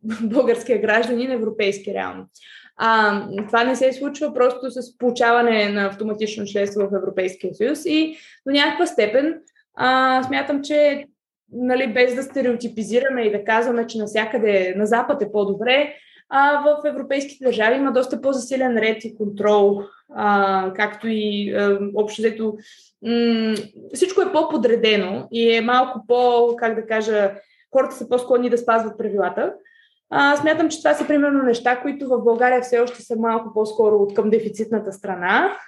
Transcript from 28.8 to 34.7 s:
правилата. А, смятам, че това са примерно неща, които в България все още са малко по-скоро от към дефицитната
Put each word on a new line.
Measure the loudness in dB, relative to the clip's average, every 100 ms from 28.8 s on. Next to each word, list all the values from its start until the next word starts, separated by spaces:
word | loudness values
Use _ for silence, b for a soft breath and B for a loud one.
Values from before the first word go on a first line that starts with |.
| 0 -6
правилата. | -4 -2 -2 -2 -6 -6 b b b b _
А, | 2 2 4
смятам, | 2 2 0
че | 0
това | 0
са | 2 2
примерно | 2 2 2
неща, | 2 0 0 -2
които | -2 -6 -2
в | 0
България | 2 4 4 2
все | 2 0
още | 0 -4
са | -8 -4
малко | -2 -2 -2
по-скоро | -4 -2 0 2 4
от | 2
към | 0 2
дефицитната | 0 0 -6 -4